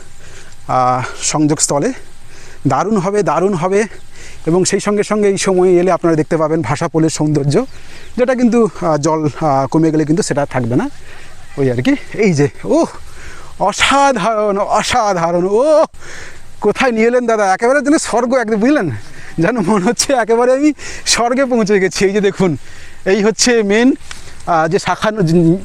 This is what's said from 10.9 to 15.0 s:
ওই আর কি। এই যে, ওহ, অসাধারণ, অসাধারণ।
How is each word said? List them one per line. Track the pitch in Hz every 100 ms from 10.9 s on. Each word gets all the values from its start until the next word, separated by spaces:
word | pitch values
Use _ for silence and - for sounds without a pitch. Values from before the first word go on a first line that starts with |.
| - - - - - - -
ওই | 135
আর | 120
কি। | 127 285 -
এই | - 214
যে, | 143 143 -
ওহ, | - 302 294 - - - - - - -
অসাধারণ, | 190 - - 277 277 233 208 214 208 196
অসাধারণ। | 180 208 - 247